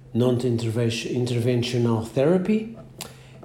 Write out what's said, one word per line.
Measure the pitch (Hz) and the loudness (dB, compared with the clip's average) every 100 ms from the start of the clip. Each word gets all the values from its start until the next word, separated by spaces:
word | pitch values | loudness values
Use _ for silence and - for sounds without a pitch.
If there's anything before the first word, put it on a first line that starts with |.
| - | -6
non-intervention-, | 113 123 120 127 117 117 113 117 110 - 131 | 0 2 2 0 0 -2 0 0 -2 -4 -2
interventional | 123 120 117 123 113 123 117 113 - | -2 0 0 0 0 0 2 0 -2
therapy, | - 139 185 185 214 220 - - - - - - - | 0 2 2 2 0 -2 -10 -18 -16 -18 -18 -20 -20